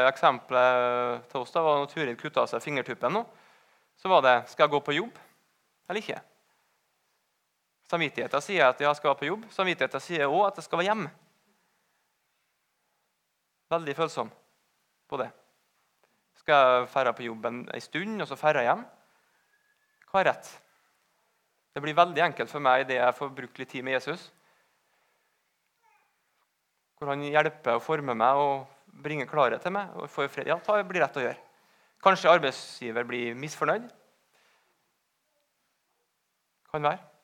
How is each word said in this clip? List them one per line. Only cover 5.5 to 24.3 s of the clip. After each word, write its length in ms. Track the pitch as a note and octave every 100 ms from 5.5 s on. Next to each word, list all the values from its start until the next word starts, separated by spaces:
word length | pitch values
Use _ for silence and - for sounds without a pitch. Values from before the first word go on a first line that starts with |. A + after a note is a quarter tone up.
| _ _ _ -
eller 140 | G3+
ikke?" 160 | - - - _ _ _ _ _ _ _ _ _ _ _ _ _ _ _ -
Samvittigheten 540 | F3 C#3+ - A#2+ C#3 F3
sier 220 | F#3 C3
at 140 | B2+
jeg 160 | C#3+ D3
skal 160 | D3 C#3
på 80 | C#3+
jobb. 180 | G#3 A3+
Samvittigheten 540 | - F#3 E3 E3+ -
sier 240 | - E3+ C#3+
også 240 | E3 G3+
at 80 | F#3
jeg 80 | -
skal 140 | E3+
være 80 | F#3+
hjemme. 180 | G#3+ D3 - _ _ _ _ _ _ _ _ _ _ _ _ _ _ _ _ _ _ _ _ _ _ _ _ _
Veldig 220 | E3+ D3+ C#3
følsom 320 | D#3+ - A2+ - _ _ _ _ _ _ _
på 100 | C#3
det. 80 | A#2+ - _ _ _ _ _ _ _ _ _ _
Skal 240 | - D3
jeg 280 | B2+ B2 A#2+
fære 200 | C#3 B2 A2
på 80 | A#2+
jobb 220 | A2+ A#2
en, 120 | A#2+ -
en 100 | B2
stund, 380 | - D#3 G3+ G#3+
og 80 | D3+
så 80 | C3+
fære 300 | D3+ D3 A#2+
hjem? 160 | A#2+ - - _ _ _ _ _ _ _ _ _ _ _
Hva 100 | G3
er 80 | D#3+
rett? 220 | - - - _ _ _ _ _ _ _ _ _ _ _
Det 100 | D#3+
blir 140 | D3 D3+
veldig 260 | F3 D3 E3+
enkelt 240 | - A#2
for 120 | D3
meg 200 | C3+ C3
i 60 | C3+
det 80 | B2+
jeg 180 | B2 -
får 160 | C#3 C3+
brukt 200 | B2+ -
litt 120 | B2+
tid 160 | C3 C3
med 100 | C3
Jesus, 300 | C#3+ F3 -